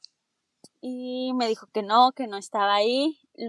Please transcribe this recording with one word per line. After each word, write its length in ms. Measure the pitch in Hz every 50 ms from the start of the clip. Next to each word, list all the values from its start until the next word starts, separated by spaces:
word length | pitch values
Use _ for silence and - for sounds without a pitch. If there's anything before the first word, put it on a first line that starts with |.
| - _ _ _ _ _ _ _ _ _ _ _ - - _ _
y 540 | - 254 254 247 254 254 247 254 254 262 254
me 160 | 254 240 226
dijo 180 | 220 - - _ _
que 100 | 214 208
no, 300 | 196 220 240 247 254 254
que 140 | - 262
no 100 | 220 202
estaba 360 | 196 196 - - 214 202 202 202
ahí. 440 | 208 208 233 240 262 285 320 302 - _ _ _ - 226